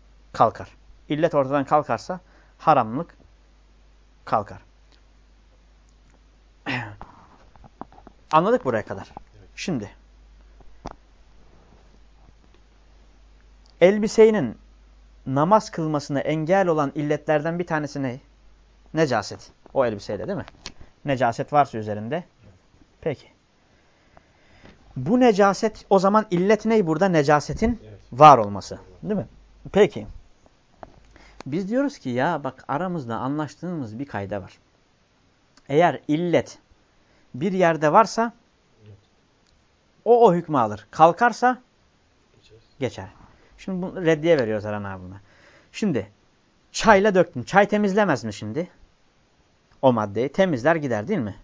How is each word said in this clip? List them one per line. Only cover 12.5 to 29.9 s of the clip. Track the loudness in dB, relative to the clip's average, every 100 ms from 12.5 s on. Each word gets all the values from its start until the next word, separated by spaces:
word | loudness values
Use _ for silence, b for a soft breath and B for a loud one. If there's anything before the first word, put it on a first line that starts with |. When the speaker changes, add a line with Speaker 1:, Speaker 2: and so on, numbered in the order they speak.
| _ _ _ _ _ _ _ _ _ _ -20 _ _
Speaker 1:
elbisenin | 4 4 0 4 6 4 -2 -8 -18 -20 _ _ -20 -18 -6
namaz | -2 2 2 2
kılmasına | -6 -4 -4 -4 -4
engel | -4 -4 0 0 2
olan | 0 -2
illetlerden | -4 -4 -4 -2 -2 -2 -6
bir | -6
tanesi | -6 -6 -8
ne? | -8 -8 -16 _ -20 -20 _ _ -8
Necaset. | -2 0 0 -4 -12 -20 _ -8
O | -2 -2
elbiseyle | -2 -8 -10 -8
değil | -8
mi? | -10 -16 -20 b b b
Necaset | -6 0 0 -2 -2
varsa | 0 0 -2
üzerinde. | -8 -8 -8 -10 -10 _ -20 _ _ _ _ _
Peki. | -8 -8 -14 _ _ _ b b b b b b b b b b b b _ -12
Bu | -2 4
necaset | 4 4 2 2 -4 -6 0
o | 2
zaman | 4 2 0
illet | 0 2 0 2
ne | 0 0
burada? | 0 2
Necasetin | 2 2 2 0 -4 -4 -4 -10
Speaker 2:
Evet. | -20 -16
Speaker 1:
var | 8 10 10
olması. | 6 -6 -10
Speaker 2:
Evet. | -16 -18 -16
Speaker 1:
Değil | -8 -6
mi? | -8 -16 _ _ -4
Peki. | 2 2